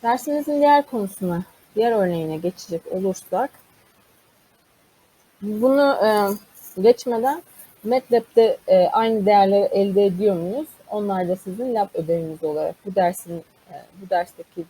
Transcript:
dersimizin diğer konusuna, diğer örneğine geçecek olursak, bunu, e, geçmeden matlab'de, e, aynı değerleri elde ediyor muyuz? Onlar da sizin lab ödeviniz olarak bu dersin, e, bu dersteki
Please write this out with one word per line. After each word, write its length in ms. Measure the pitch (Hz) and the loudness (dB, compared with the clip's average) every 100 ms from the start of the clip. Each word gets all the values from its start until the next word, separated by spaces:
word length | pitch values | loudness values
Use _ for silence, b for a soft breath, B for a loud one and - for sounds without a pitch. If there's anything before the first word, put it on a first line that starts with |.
dersimizin 580 | 233 254 302 294 294 294 | 0 -2 -2 -4 -2 2
diğer 260 | 285 285 285 | 6 4 4
konusuna, 560 | 240 196 - 185 175 180 _ _ | -6 -6 -6 -4 -4 -8 _ _
diğer 180 | - 233 | -2 0
örneğine 440 | 226 185 170 160 156 | 2 0 -2 -4 -4
geçecek 500 | 175 185 - 165 - | -6 -8 -10 -10 -8
olursak, 600 | 190 190 180 - 185 269 _ _ _ _ _ _ _ _ _ _ _ _ _ _ _ _ _ _ _ | -4 -4 -6 -6 -4 -4 _ _ _ _ _ _ _ _ _ _ _ _ _ _ _ _ _ _ _
bunu, 560 | 202 214 247 277 285 277 214 | -8 -2 2 4 2 2 2
e, 40 | 214 202 208 _ - - - | 2 0 -4 _ -20 -18 0
geçmeden 600 | 208 240 262 233 247 311 - B B _ | 4 4 0 -2 -2 -4 -10 B B _
matlab'de, 720 | 208 254 254 233 226 - 226 - - | -2 -2 2 -2 2 2 2 0 2
e, 180 | 185 175 | 4 4
aynı 400 | - 226 226 196 | 2 0 0 4
değerleri 380 | 202 196 202 | 4 4 4
elde 420 | 202 196 196 190 202 | 2 0 0 2 2
ediyor 300 | 180 208 180 | 2 0 0
muyuz? 320 | 175 233 302 - _ | -4 -6 -8 -14 _
Onlar 400 | 214 202 190 180 | -6 -4 -4 -4
da 80 | 185 | -4
sizin 380 | - 185 254 | -8 -8 -4
lab 140 | 226 202 | -2 -4
ödeviniz 500 | - 160 170 160 160 | -4 -4 -4 -4 -6
olarak 300 | 156 151 156 165 202 | -6 -4 -6 -8 -6
bu 80 | |
dersin, 500 | 190 175 185 175 170 - _ _ | 0 0 -2 -12 -14 -14 _ _
e, 40 | - - 175 | -20 -20 -20
bu 80 | 190 | -4
dersteki 540 | 185 180 - 170 - 170 | -4 -4 -12 -18 -14 -16